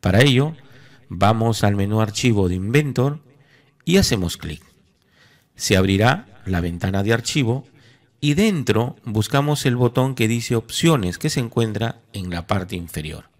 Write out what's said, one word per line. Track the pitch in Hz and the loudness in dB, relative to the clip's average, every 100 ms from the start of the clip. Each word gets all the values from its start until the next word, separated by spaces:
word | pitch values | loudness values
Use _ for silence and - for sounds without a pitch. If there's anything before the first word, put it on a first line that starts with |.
Para | 98 98 | 4 4
ello, | 143 123 147 160 - - - - _ | 6 4 0 -6 -20 -20 -20 -20 _
vamos | 87 98 113 113 107 | 0 2 4 0 2
al | 104 101 | 0 2
menú | 98 110 | 0 0
Archivo | 107 101 127 104 90 | -2 0 0 2 0
de | 92 | 0
Inventor | 98 135 147 127 131 147 _ _ _ _ _ _ - | 0 0 0 0 -2 -4 _ _ _ _ _ _ 0
y | 185 | 2
hacemos | - 110 87 - | 2 0 -2 -6
clic. | 78 76 - _ _ _ _ _ _ _ _ - | -10 -12 -16 _ _ _ _ _ _ _ _ -10
Se | - 95 | 2 4
abrirá | 95 98 117 165 - - - | 4 4 2 2 -6 -16 -4
la | 90 | -2
ventana | 87 87 95 98 | -2 -4 -4 -2
de | 101 | 0
archivo | 113 - 156 117 127 - _ - _ _ _ | 0 0 -2 -2 -2 -8 _ -20 _ _ _
y | 147 | -2
dentro | 147 220 180 113 107 120 - - | 2 2 0 0 0 -2 -6 -4
buscamos | 107 104 139 147 147 135 | -2 0 0 0 0 0
el | 120 | 2
botón | 123 123 127 92 | 0 2 -2 0
que | 110 | 0
dice | 120 - 117 | 0 -2 -4
Opciones, | - - 165 151 90 - | -4 0 2 2 0 -4
que | 151 | -4
se | 147 | -4
encuentra | 117 - 113 101 113 - _ | -4 -2 -2 -2 -4 -6 _
en | 101 90 | -12 -8
la | 87 85 | -8 -4
parte | 98 87 87 | -4 -4 -10
inferior. | 82 - 76 76 - | -10 -10 -10 -12 -18